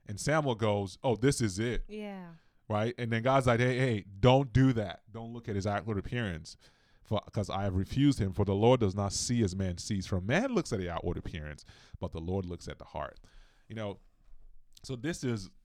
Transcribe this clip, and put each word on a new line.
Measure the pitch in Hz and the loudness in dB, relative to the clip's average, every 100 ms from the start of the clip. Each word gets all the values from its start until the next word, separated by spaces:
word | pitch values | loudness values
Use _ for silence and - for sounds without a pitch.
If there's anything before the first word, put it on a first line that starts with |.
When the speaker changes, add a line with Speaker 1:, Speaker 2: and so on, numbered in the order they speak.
| - | -12
Speaker 1:
And | 101 | -6
Samuel | 139 156 143 110 | 0 2 2 2
goes, | 110 101 98 - | 2 2 0 -2
"Oh, | 139 107 | 0 2
this | 131 139 | 4 4
is | 113 92 | 0 0
it." | 120 110 - | -2 -2 -4
Speaker 2:
Yeah. | 214 208 196 175 165 _ _ - | -8 -10 -12 -14 -20 _ _ -4
Speaker 1:
Right? | 107 113 120 | -2 -2 -2
And | 120 | -2
then | 113 | 0
God's | 120 135 123 | 4 4 6
like, | 117 | 4
"Hey, | 123 123 | 4 2
hey, | 131 107 101 98 | 2 0 -4 2
don't | 123 135 139 | 6 6 6
do | 123 135 | 4 6
that. | 113 98 85 - | 4 -2 -6 -14
Don't | 107 113 | -12 -12
look | 117 117 | -10 -6
at | 101 | -2
his | 101 | 0
outward | 101 98 98 | 0 -2 -4
appearance, | - 123 107 80 - - - _ _ _ | -4 -4 -4 -6 -10 -18 -20 _ _ _
for, | - 107 - | -4 -4 -2
'cause | - 95 | -4 -4
I | 95 | -2
have | 101 92 | 0 0
refused | 95 131 143 131 | 0 4 4 4
him, | 98 | 0
for | 92 101 | 0 2
the | 98 | 4
Lord | 113 127 | 6 6
does | 101 101 | 4 0
not | 101 | -2
see | - - 120 | -2 -2 2
as | 101 92 | 0 0
man | 95 87 | -4 -4
sees. | - 101 90 | -4 -4 -2
For | 92 | -4
man | 95 156 262 226 | 0 0 0 -2
looks | - | -2
at | 110 | -4
the | 87 | -4
outward | 82 87 80 | -4 -4 -4
appearance, | - 82 76 73 - - - - | -6 -10 -10 -12 -18 -20 -20 -10
but | 87 | -10
the | 82 | -8
Lord | 82 95 90 | -4 -4 -4
looks | 85 - | -8 -12
at | 73 | -14
the | - | -12
heart." | 78 71 - - - - _ - | -8 -8 -10 -20 -20 -20 _ -14
You | 110 | -8
know, | 104 95 - _ - - - - - - | -8 -10 -16 _ -20 -20 -18 -20 -20 -16
so | - 127 | -10 -6
this | 139 170 127 | -6 -4 -2
is | 113 95 - | -2 -6 -16